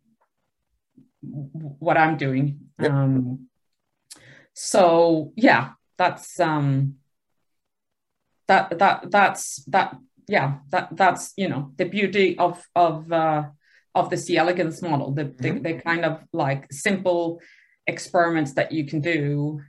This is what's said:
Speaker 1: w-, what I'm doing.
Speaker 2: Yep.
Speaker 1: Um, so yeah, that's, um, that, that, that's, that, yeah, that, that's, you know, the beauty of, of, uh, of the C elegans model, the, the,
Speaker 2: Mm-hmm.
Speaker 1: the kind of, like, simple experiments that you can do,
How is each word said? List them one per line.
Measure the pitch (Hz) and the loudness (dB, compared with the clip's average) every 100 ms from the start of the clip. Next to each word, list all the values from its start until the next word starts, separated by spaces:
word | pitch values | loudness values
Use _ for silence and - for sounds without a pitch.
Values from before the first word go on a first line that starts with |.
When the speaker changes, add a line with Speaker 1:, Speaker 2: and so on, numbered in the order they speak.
| _ _ _ _ _ _ _ _ _ _ _ _ | _ _ _ _ _ _ _ _ _ _ _ _
Speaker 1:
w-, | - 147 139 160 151 - | -14 -14 -14 -12 -14 -6
what | 165 160 | 0 2
I'm | 160 147 | 2 2
doing. | 135 131 147 143 - - | -2 0 -2 -4 -14 -4
Speaker 2:
Yep. | 151 | -2
Speaker 1:
Um, | 139 135 131 123 127 - _ _ _ _ _ _ - - - _ | 2 2 0 -2 -6 -14 _ _ _ _ _ _ -20 -20 -20 _
so | - - 214 175 165 170 160 143 - | -14 0 4 6 6 4 2 -2 2
yeah, | 240 120 131 - _ - | 4 4 2 -10 _ -2
that's, | 180 - - - | -2 -2 -8 -2
um, | 160 151 143 135 135 - _ _ _ _ _ _ _ _ _ _ _ _ _ _ - | 0 2 0 0 -2 -6 _ _ _ _ _ _ _ _ _ _ _ _ _ _ 2
that, | 190 - 165 | 2 2 2
that, | 190 - - | 2 2 0
that's, | 202 185 - - - - | 2 2 0 -10 -14 -2
that, | 190 - - _ _ - | -2 -2 -6 _ _ -4
yeah, | 196 139 139 - | -2 0 -4 -4
that, | 180 - 165 | -4 -4 2
that's, | 185 175 - - | 2 2 -6 -6
you | 185 | -4
know, | 131 143 - | -4 -8 -6
the | - | -4
beauty | 202 190 202 190 - | -2 0 2 2 2
of, | 175 180 - 175 | -2 -2 -4 2
of, | 170 156 160 | 2 0 -4
uh, | 165 160 151 147 - _ _ _ | 0 0 0 -4 -12 _ _ _
of | 185 - | -2 -2
the | 185 | -4
C | - 165 | -2 0
elegans | 165 180 160 156 | 2 0 -2 -4
model, | 175 143 127 | -4 -4 -2
the, | 143 139 | -4 -6
the, | - 143 | -6 -4
Speaker 2:
Mm-hmm. | 190 | -4
Speaker 1:
the | 165 | -4
kind | 160 165 170 160 | -6 -4 -2 -2
of, | 156 - | -4 -6
like, | 165 139 139 - | -4 -2 -4 -8
simple | - 208 185 185 175 170 170 - _ _ _ - | -6 -2 -2 0 0 -2 -6 -14 _ _ _ -8
experiments | 175 - 180 170 165 143 | -8 -2 2 2 0 -2
that | - - | -2 -2
you | 160 139 | -4 -4
can | 160 | -4
do, | 160 160 143 147 147 151 | -2 -2 0 -2 -4 -8